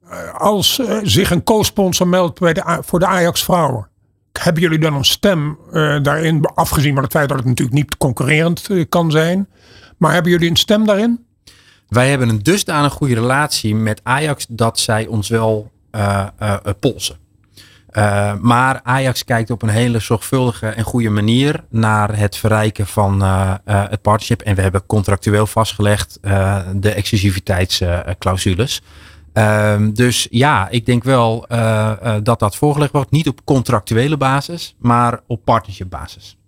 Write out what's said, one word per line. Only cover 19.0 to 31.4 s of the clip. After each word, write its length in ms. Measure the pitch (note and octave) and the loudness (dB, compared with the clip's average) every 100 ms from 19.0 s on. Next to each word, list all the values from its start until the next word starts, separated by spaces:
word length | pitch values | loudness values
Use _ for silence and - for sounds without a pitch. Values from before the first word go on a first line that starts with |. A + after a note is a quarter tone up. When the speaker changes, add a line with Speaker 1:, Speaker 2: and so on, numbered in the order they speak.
| C3+ B2 - | 0 -4 -2
Speaker 2:
kijkt 240 | A#2+ A2+ | -2 -2
op 120 | A#2 | -4
een 80 | A2 | 0
hele 300 | G#2+ B2 A#2 | 2 2 0
zorgvuldige 680 | - A2+ - C3+ B2+ - A2 | -2 -4 0 0 0 -2 -6
en 160 | G#2 | -6
goede 260 | A2 B2 A2+ | -4 -2 0
manier 540 | G#2 G#2 A#2+ C#3+ D#3 - | 0 2 2 2 -2 -4
naar 480 | A2+ A2 G#2+ G#2 G#2+ | -2 0 2 0 0
het 180 | G#2 - | -2 0
verrijken 500 | A2 G#2+ G#2+ - G2+ | 0 2 0 -2 -4
van, 340 | - G2 G2 | 0 0 2
eh, 300 | G2 F#2+ F#2+ F#2+ - | 2 2 0 -2 -2
eh, 180 | G2+ G2+ | 0 0
het 120 | G#2 | -2
partnership. 400 | - G#2 - A#2 | 0 0 0 -4
En 140 | - F#2+ | 0 0
we 60 | |
hebben 240 | F#2+ F#2 - | 2 0 0
contractueel 640 | G#2+ G2+ G2+ - G#2 G#2+ | -2 0 0 2 2 2
vastgelegd, 680 | - A2 - G2+ G#2 - - | 0 -2 0 0 0 -2 -8
eh, 380 | G2 G2 F#2+ G2 F#2 G2 | -2 0 2 0 -2 -2
de 180 | G2+ | -2
exclusiviteitsclausules. 1900 | G#2 G2 A2 G2 F#2 - F2+ F2+ - F2+ F2 - F2+ F#2+ F#2+ G#2 F2+ B2+ - - - - - - | -2 -2 0 0 0 -2 -2 0 -2 -2 -2 -4 -6 -2 -2 0 0 -2 -4 -12 -20 -20 -20 -6
Ehm, 580 | - G#2+ G#2+ G#2+ G#2 G#2+ | 0 2 2 2 2 0
dus 360 | G#2+ B2 A2+ - | 2 0 2 -2
ja, 400 | A#2 C#3 B2 F#2+ | 2 2 2 0
ik 160 | A#2+ A2+ | -2 0
denk 180 | B2 | 0
wel, 420 | B2+ C3 A#2 A2+ | 2 2 2 0